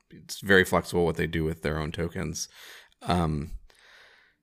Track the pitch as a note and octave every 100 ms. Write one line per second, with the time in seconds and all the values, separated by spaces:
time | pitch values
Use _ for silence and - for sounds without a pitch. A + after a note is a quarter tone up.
0 | _ - D#2+ - F#2+ G2 F#2 F2+ - F2+
1 | E2+ D#2+ E2 E2 D#2 E2 D2 D#2 D2+ E2+
2 | E2+ F#2+ D#2 D#2+ - - - - - _
3 | - F3 E3+ D2 C#2 - - - - -
4 | - - _ _